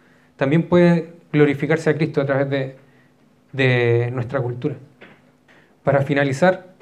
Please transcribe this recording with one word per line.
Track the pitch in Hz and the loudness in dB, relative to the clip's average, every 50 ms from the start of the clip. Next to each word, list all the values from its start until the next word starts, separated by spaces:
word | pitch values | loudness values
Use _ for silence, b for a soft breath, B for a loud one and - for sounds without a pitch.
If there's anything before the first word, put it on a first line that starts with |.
| b b b b b b b | b b b b b b b
también | - 139 135 147 170 165 - | -4 -2 0 0 0 0 2
puede | 180 175 175 175 170 165 160 - - - _ - - | 4 4 6 6 4 2 0 -6 -14 -20 _ -4 2
glorificarse | 151 147 147 139 139 151 139 160 156 - 160 | 2 2 2 2 -2 -2 -2 -2 -2 0 0
a | 147 | 0
Cristo | 147 160 - - 147 | 0 -2 -2 -2 -2
a | 139 | -2
través | 135 139 135 139 135 | 0 0 -2 -2 -2
de, | 139 135 131 135 - b b b b b b b b b _ _ _ _ _ _ - | -4 -4 -6 -6 -10 b b b b b b b b b _ _ _ _ _ _ -4
de | 131 135 127 127 123 120 117 117 117 120 120 123 | 0 0 2 2 2 2 2 2 0 0 -2 -4
nuestra | 131 117 117 - 135 | -6 -8 -6 -4 -4
cultura. | 120 120 123 123 - 151 - - - - _ _ - - - _ _ _ _ _ _ b b b b b b b - | -4 -4 -6 -6 -6 -8 -8 -8 -16 -20 _ _ -20 -20 -20 _ _ _ _ _ _ b b b b b b b -2
Para | 143 135 139 139 | 0 0 0 0
finalizar, | 143 147 139 143 139 131 139 180 185 180 - - - - - | 0 -2 0 0 -2 0 2 2 2 2 0 -6 -18 -20 -18